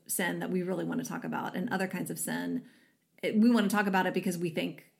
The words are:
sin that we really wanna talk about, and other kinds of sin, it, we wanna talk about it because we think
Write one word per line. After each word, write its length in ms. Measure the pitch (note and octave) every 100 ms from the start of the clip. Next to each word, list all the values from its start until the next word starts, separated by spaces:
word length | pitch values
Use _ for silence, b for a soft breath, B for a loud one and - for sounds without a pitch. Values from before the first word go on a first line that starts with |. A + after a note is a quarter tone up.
| -
sin 320 | - F3 F3
that 100 | F3
we 120 | F#3
really 220 | F3 E3+
wanna 220 | E3 E3 D#3+
talk 180 | E3
about, 320 | E3+ D#3 - F#3
and 160 | F#3
other 160 | F#3 F#3
kinds 240 | F3+ E3
of 80 | E3
sin, 440 | - E3 F3 - B B B B _ -
it, 140 | F3 G#3+
we 120 | A#3
wanna 200 | A#3 G3
talk 180 | G#3 G3+
about 180 | F#3 F#3
it 80 |
because 240 | F#3 F#3 E3+
we 120 | F3
think 380 | E3 E3+ - -